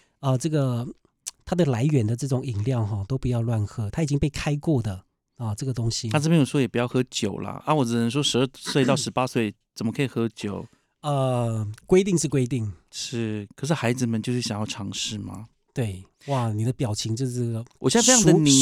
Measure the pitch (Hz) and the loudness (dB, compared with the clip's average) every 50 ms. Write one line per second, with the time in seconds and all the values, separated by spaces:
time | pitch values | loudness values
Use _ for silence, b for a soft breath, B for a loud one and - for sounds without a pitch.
0 | b b b b b 135 131 127 - 165 156 151 135 131 123 117 123 - - _ | b b b b b 0 0 0 0 0 0 0 0 0 -2 -4 -4 -8 -10 _
1 | _ _ _ _ - - - _ _ - 180 175 170 143 123 107 131 156 151 131 | _ _ _ _ -16 -16 -16 _ _ -2 0 2 4 4 4 2 2 2 4 4
2 | 107 107 120 117 147 131 123 123 143 139 110 101 104 131 135 120 107 101 110 101 | 2 2 0 -2 -2 -2 -2 -2 -2 -4 -4 -2 -2 0 0 0 0 -2 -2 -4
3 | 98 - 135 127 - 127 120 120 113 120 117 107 101 98 - - 107 101 - - | -4 -4 -4 -4 -2 -2 -2 0 0 0 0 0 -2 -2 -4 -6 -8 -6 -4 -2
4 | 165 143 143 139 165 143 - - - 151 147 147 - 170 156 123 107 107 95 90 | -2 0 0 0 0 0 -2 -2 -4 -2 -2 -2 0 0 0 0 0 -2 -6 -8
5 | - _ _ _ _ _ _ - 120 110 104 - 139 131 120 - 117 117 - - | -12 _ _ _ _ _ _ -8 -6 -6 -4 -4 -4 -4 -4 -2 -2 -2 -2 -2
6 | - 110 107 151 143 160 170 165 135 - - 147 127 - - 117 123 123 - 127 | -2 -2 0 0 2 4 4 4 4 4 2 2 0 0 0 0 0 0 2 0
7 | 127 - - - - 98 95 - 98 98 98 98 - - 156 151 127 117 120 117 | 0 0 -2 -4 -4 -4 -4 -4 -8 -8 -10 -6 -2 0 2 2 2 2 2 0
8 | 117 117 113 147 139 - - 117 135 127 - - - - - 147 131 131 135 135 | 0 0 0 0 0 0 2 2 0 0 -2 -6 -8 -2 0 2 4 4 2 2
9 | - 117 - 127 127 127 - 127 113 104 - _ _ _ _ - 107 113 110 - | 0 -2 -2 -2 -2 0 0 0 0 0 -2 _ _ _ _ -4 -4 -2 -2 -2
10 | 139 120 - 117 117 117 - - - 101 95 92 - - _ _ _ _ _ _ | -2 -2 -2 -2 -2 -2 -4 -6 -6 -6 -6 -6 -10 -12 _ _ _ _ _ _
11 | - 151 143 139 135 131 127 120 120 117 113 110 110 104 107 - - - 185 185 | -6 -2 -2 0 0 0 0 0 0 0 -2 -2 -4 -4 -8 -10 0 4 4 4
12 | 202 208 180 156 - 139 - 135 127 117 139 120 110 104 87 - _ _ - - | 6 4 2 0 0 0 0 0 0 0 0 -2 -4 -4 -6 -10 _ _ -14 -12
13 | - - 123 117 113 110 107 104 101 - _ - - 143 165 131 - 117 123 127 | -10 -6 -4 -4 -4 -2 -4 -6 -8 -10 _ -6 -4 -2 -2 0 0 0 0 0
14 | 123 117 113 110 104 123 123 123 113 - 104 104 107 104 - - 101 101 101 - | 0 -2 -2 -2 -2 -2 -2 -2 -2 -4 -4 -4 -4 -6 -6 -8 -8 -8 -8 -6
15 | - - 113 104 101 98 95 98 110 - _ _ _ _ - 139 120 104 95 90 | -6 -6 -6 -8 -8 -10 -10 -12 -14 -18 _ _ _ _ -6 -4 -4 -4 -4 -8
16 | 95 - _ _ - 143 139 131 120 113 107 104 110 123 127 - 143 110 107 - | -12 -16 _ _ -8 -4 -4 -2 -2 -2 -2 -2 -2 -2 -2 -2 -2 -4 -2 -4
17 | - 113 113 117 135 123 120 123 120 117 113 113 117 - _ _ - 131 - 233 | -4 -4 -4 -4 -4 -4 -4 -4 -4 -4 -4 -6 -8 -12 _ _ 0 2 4 4
18 | 233 254 262 240 202 160 165 165 151 143 135 135 | 6 6 6 6 8 6 6 6 8 6 8 8